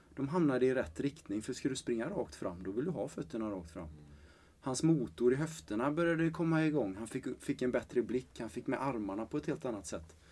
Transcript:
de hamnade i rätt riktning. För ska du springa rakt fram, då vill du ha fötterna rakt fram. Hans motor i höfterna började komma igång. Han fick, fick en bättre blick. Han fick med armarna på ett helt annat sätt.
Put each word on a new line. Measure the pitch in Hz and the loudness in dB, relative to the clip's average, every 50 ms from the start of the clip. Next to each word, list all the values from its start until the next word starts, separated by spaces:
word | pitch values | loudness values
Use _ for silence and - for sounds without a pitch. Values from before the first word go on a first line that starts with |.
| - - - | -20 -14 -6
de | - 135 135 | -4 -4 0
hamnade | 165 185 165 143 131 123 127 | 2 4 4 4 4 4 4
i | 131 131 | 4 4
rätt | 127 113 - - - | 2 0 -2 -4 -2
riktning. | 127 139 - - - - 101 107 | -2 -2 -2 -4 -6 -4 -4 -4
För | 107 - 127 | -2 -4 -6
ska | - - 143 | -2 -2 -2
du | 131 | -2
springa | - - - 120 113 117 160 | 0 -2 -2 -2 0 0 -2
rakt | 202 165 117 - - | -2 -4 -4 -6 -6
fram, | - - 95 85 87 92 | -6 -6 -6 -6 -4 -6
då | 95 | -4
vill | 98 117 147 | -2 -2 -2
du | 185 | -2
ha | 156 104 110 147 | -2 -2 -4 -4
fötterna | - - - - - 113 110 107 | -4 -6 -8 -6 -4 -4 -2 -2
rakt | 101 92 85 82 | -2 -4 -6 -8
fram. | - 92 82 78 - - - - - - - - - - - - - _ | -10 -10 -10 -10 -12 -14 -18 -20 -20 -20 -20 -20 -20 -20 -20 -20 -20 _
Hans | - 135 131 127 156 | -4 -4 -2 4 6
motor | 160 165 143 117 - - - 120 123 131 | 6 6 6 2 -2 -2 4 6 6 6
i | |
höfterna | 139 156 160 160 - - - 104 107 123 143 | 6 2 -2 -4 -10 -8 -4 -2 0 2 2
började | 147 165 170 170 165 160 165 165 | 2 4 4 4 4 4 2 2
komma | 165 - 170 165 160 156 160 | 2 2 2 4 4 4 4
igång. | 156 151 147 110 95 95 | 4 4 2 2 0 -2
Han | 101 113 113 | -6 -8 -6
fick, | - 135 - 131 123 - - | -6 -4 -4 -4 -6 -4 -4
fick | - 139 - | -4 -2 0
en | 127 123 | 0 2
bättre | 120 120 113 - - 123 | 2 0 -2 2 2 2
blick. | 113 - 113 127 127 - - - | 2 2 0 -2 -2 -4 -8 -10
Han | 123 110 | -10 -8
fick | - 123 - - | -8 -6 -2 -2
med | 127 117 | -2 0
armarna | 127 139 127 113 104 98 95 107 113 | 0 -2 -2 -2 -2 -2 -2 -4 -4
på | - - 151 | -4 -4 -4
ett | - 170 | -2 -2
helt | 143 - - | -4 -2 -2
annat | 127 113 98 90 - | -4 -4 -4 -6 -8
sätt. | - 85 80 - - - - - | -8 -8 -8 -12 -18 -20 -20 -20